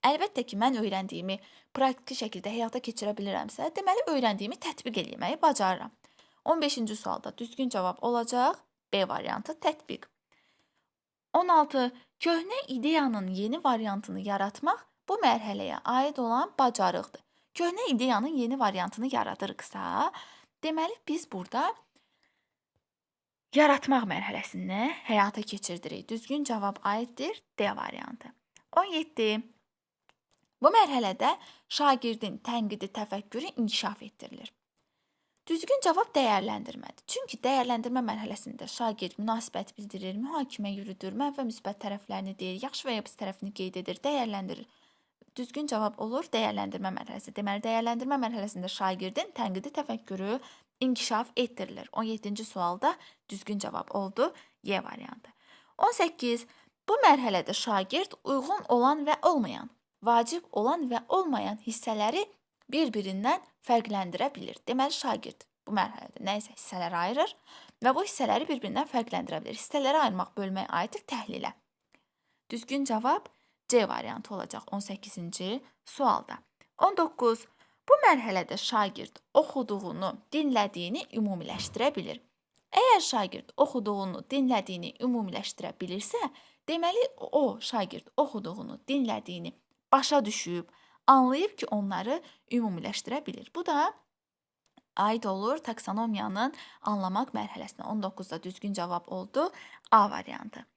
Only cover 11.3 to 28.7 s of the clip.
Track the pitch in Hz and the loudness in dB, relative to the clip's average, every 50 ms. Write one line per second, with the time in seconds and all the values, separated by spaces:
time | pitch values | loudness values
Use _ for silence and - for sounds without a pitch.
11.3 | - 320 359 359 349 311 294 294 - 269 247 247 247 - - _ _ _ - 339 | 4 4 6 8 8 6 6 6 2 2 2 0 -2 -6 -20 _ _ _ 0 2
12.3 | 339 330 339 381 466 539 539 - 269 247 226 294 320 311 285 262 226 208 190 185 | 2 2 0 -2 -4 -6 -4 -4 -6 -2 2 2 4 4 4 2 0 0 -2 -2
13.3 | 185 185 202 214 262 330 339 277 247 220 220 214 196 202 214 - 185 190 190 202 | -2 -2 -2 -2 -2 0 2 2 2 2 0 -2 -4 -4 -6 -6 -8 -6 -2 -2
14.3 | 202 196 196 202 202 - - 330 415 - - _ _ _ _ - 381 440 392 254 | 0 0 0 -2 -2 -2 0 0 0 0 -4 _ _ _ _ -4 0 4 4 4
15.3 | 233 233 214 214 202 202 196 180 76 - - - 240 254 269 294 294 285 247 226 | 4 4 0 -4 -6 -4 -4 -6 -6 -4 -2 0 2 2 2 0 0 -2 -2 0
16.3 | 226 254 311 415 - - 269 247 233 - 190 180 - - - - - - _ _ | 0 0 0 -2 2 2 2 4 4 4 2 2 2 0 -6 -8 -12 -20 _ _
17.3 | _ _ _ _ _ - 349 349 359 415 494 415 269 214 247 262 240 202 226 302 | _ _ _ _ _ -2 -2 0 0 -2 0 0 2 2 2 2 2 2 0 0
18.3 | 330 269 240 233 262 269 240 202 196 185 175 196 - 226 233 269 277 233 208 - | -2 -2 0 -2 0 2 2 2 2 0 -4 -4 -4 -4 -4 -2 0 0 0 -2
19.3 | 180 - 196 196 - - - - - 196 190 87 - - - 349 392 - - - | -4 -6 -6 -8 -6 -6 -6 -6 -6 -4 -6 -2 0 0 0 0 -2 -6 -18 -18
20.3 | - - - _ _ _ - 311 320 320 320 349 466 - _ - 294 339 - - | -20 -20 -20 _ _ _ -4 -4 -2 0 -2 -2 -4 -8 _ -4 -4 -4 -4 -6
21.3 | - 185 180 - - - - 381 466 - _ _ _ _ _ _ _ _ _ _ | -6 -10 -8 -4 -2 0 0 0 -2 -4 _ _ _ _ _ _ _ _ _ _
22.3 | _ _ _ _ _ _ _ _ _ _ _ _ _ _ _ _ _ _ _ _ | _ _ _ _ _ _ _ _ _ _ _ _ _ _ _ _ _ _ _ _
23.3 | _ _ _ _ - 277 302 294 277 277 - 269 269 254 226 196 151 190 196 - | _ _ _ _ 4 6 8 8 6 4 4 2 2 2 2 0 -2 -2 -4 -4
24.3 | 202 - - - - 180 185 190 185 202 233 294 330 - - - 226 208 196 202 | -6 0 0 0 0 0 -2 -4 -2 -2 -2 -2 -4 -6 -4 2 4 4 4 4
25.3 | - 214 208 - - 202 - - 175 175 - 156 165 - 190 - 220 226 - - | 2 -6 -8 -8 -6 -4 -4 -4 -4 -4 -8 -10 -10 -10 -8 -4 -4 -4 -2 -2
26.3 | 277 302 285 - 233 214 202 202 202 - - 202 208 220 240 247 - - 262 349 | -2 -2 0 0 0 0 -2 -4 -4 -2 -2 -2 -2 -2 -4 -6 -8 -6 -6 -6
27.3 | 440 - _ _ _ - 208 202 202 - - - - - - - - - - - | -6 -8 _ _ _ -2 0 0 0 -2 -6 -8 -8 -10 -12 -12 -14 -16 -16 -20
28.3 | - _ _ _ _ - _ _ | -20 _ _ _ _ -20 _ _